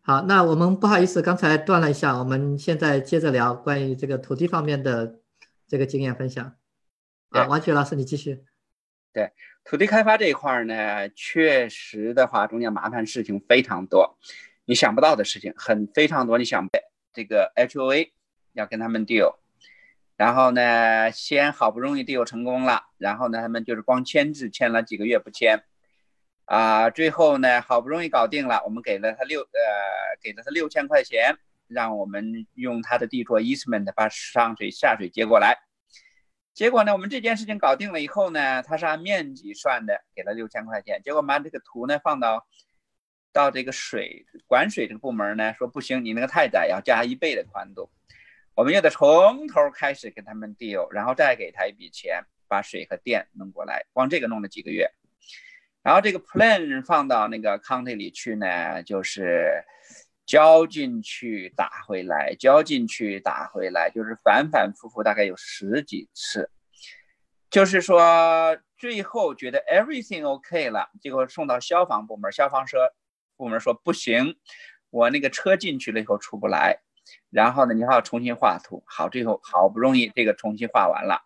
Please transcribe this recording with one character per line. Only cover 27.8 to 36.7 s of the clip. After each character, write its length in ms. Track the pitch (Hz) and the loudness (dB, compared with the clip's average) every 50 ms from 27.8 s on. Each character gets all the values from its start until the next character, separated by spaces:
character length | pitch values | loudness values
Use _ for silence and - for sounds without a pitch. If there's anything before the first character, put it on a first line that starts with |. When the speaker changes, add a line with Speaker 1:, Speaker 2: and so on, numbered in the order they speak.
| 120 | 0
Speaker 2:
不 60 | 131 | -2
容 120 | 151 170 170 | -6 -4 -4
易 60 | 160 | 0
搞 180 | - 131 117 | 0 2 2
定 220 | 113 123 147 139 127 | 2 0 -4 -2 0
了， 140 | 117 104 - | -2 -2 -2
我 60 | 104 | -4
们 120 | 107 117 117 | -10 -8 -4
给 160 | 117 104 98 | -4 -4 -2
了 140 | 104 110 110 | -2 -4 -4
他 120 | 110 131 | -4 -6
六， 180 | 135 156 147 135 | -6 -6 -8 -8
呃， 760 | _ _ 117 117 110 104 101 101 98 95 95 98 95 95 _ _ | _ _ -2 0 0 0 -2 -4 -4 -6 -6 -6 -6 -8 _ _
给 100 | 110 104 | -16 -14
了 100 | 107 117 | -14 -14
他 80 | 135 | -8
六 200 | 147 170 160 151 | -6 -4 -4 -4
千 180 | - 151 143 143 | -4 -4 -4 2
块 140 | 151 143 127 | 2 2 2
钱， 340 | - - 110 113 135 156 _ _ _ _ _ _ _ | 2 -2 0 2 0 0 _ _ _ _ _ _ _
让 300 | 117 123 117 113 110 104 | -6 -6 -4 -4 -4 -6
我 80 | 98 | -6
们 400 | 101 98 101 110 110 113 113 110 _ _ | -6 -8 -8 -8 -8 -8 -10 -12 _ _
用 260 | - 123 127 120 117 | -10 -8 -6 -6 -8
他 160 | 113 - 123 | -4 -2 -2
的 100 | 123 120 | -2 -2
地 160 | - - 123 117 | -4 -6 -8 -4
做 180 | - 120 110 110 | 0 0 0 2
easement 500 | 120 135 131 - 127 120 104 101 95 - | 0 -4 -4 -4 -4 -4 -4 -4 -4 -2
把 140 | - 107 107 | -2 -2 -2
上 480 | - - - - - 123 117 113 113 | -2 -8 -14 -4 0 0 0 0 0
水 140 | - 104 104 | -6 -10 -10
下 260 | - - - 139 113 | -8 -2 0 0 0
水 140 | 107 101 87 | 0 -4 -10
接 160 | _ 113 113 | _ -4 2
过 120 | 107 117 107 | 4 6 6
来。 200 | 104 107 123 - _ _ _ _ _ _ _ - _ _ _ _ _ _ _ _ _ _ _ | 6 6 2 2 _ _ _ _ _ _ _ -20 _ _ _ _ _ _ _ _ _ _ _
结 160 | - 208 233 | 0 0 2